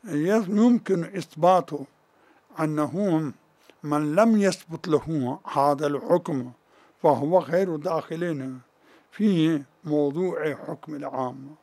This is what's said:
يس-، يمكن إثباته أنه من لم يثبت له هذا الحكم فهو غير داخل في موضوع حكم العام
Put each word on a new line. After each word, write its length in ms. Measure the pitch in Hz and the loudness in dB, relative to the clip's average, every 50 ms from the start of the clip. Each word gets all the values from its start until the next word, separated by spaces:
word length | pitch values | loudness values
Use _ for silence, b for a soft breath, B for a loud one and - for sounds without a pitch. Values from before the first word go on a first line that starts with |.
| - | -12
يس-، 460 | 214 147 147 156 180 208 226 208 175 | -6 -4 -2 0 2 2 0 0 0
يمكن 540 | 208 202 226 247 247 226 - - 190 175 165 | 2 4 6 6 4 4 2 0 -2 -2 -2
إثباته 800 | 170 196 190 160 - - 156 160 180 185 180 - - 147 143 135 _ _ _ _ b b b b b b b b b - - | -6 -8 -10 -10 -10 -4 2 4 6 6 4 2 -2 -10 -10 -10 _ _ _ _ b b b b b b b b b -6 -4
أنه 340 | 160 156 151 151 151 131 117 180 208 196 160 156 160 139 - _ _ _ _ b b b b b - | -2 -2 0 -2 -2 -2 -2 -2 0 0 0 0 0 -4 -8 _ _ _ _ b b b b b -6
من 320 | 147 147 151 151 151 151 | -2 -2 0 0 0 2
لم 220 | 185 220 233 220 | 4 4 6 6
يثبت 500 | 214 196 190 180 - - - 165 156 - | 4 4 2 0 -2 -10 -14 -14 -10 -2
له 520 | 170 151 139 - 151 165 151 127 120 139 - _ - - | 0 0 0 0 -2 -4 -2 -2 -2 -4 -6 _ -6 0
هذا 340 | 143 139 147 147 135 147 | 2 2 2 2 2 -2
الحكم 640 | 143 147 135 - - 170 175 175 - 160 131 123 123 123 _ _ b b b b b b b - | -2 -2 -4 0 0 0 0 0 -2 -6 -6 -6 -8 -14 _ _ b b b b b b b 2
فهو 360 | 156 143 120 143 151 180 185 | 2 2 2 2 2 2 2
غير 360 | 170 135 160 180 196 185 165 | 2 2 0 0 0 0 -2
داخل 840 | 151 147 185 170 156 - - 165 160 175 175 160 139 131 131 131 127 _ _ _ b b b b b b b | -4 -4 -4 -4 -4 -4 -6 -8 -6 -4 -4 -4 -6 -8 -10 -12 -14 _ _ _ b b b b b b b
في 520 | _ - 208 220 190 165 156 160 165 143 139 _ _ _ _ | _ 0 2 2 4 4 4 2 2 0 -4 _ _ _ _
موضوع 720 | 160 151 147 147 143 139 165 185 180 170 156 151 156 139 | -2 0 0 0 0 0 -2 -2 -2 -2 -2 -4 -4 -6
حكم 420 | - - 147 165 - - 160 151 | -6 -10 -12 -12 -12 -12 -12 -12
العام 600 | 139 147 139 131 127 131 127 127 135 135 139 151 156 | -10 -10 -8 -6 -4 -6 -6 -6 -10 -16 -18 -20 _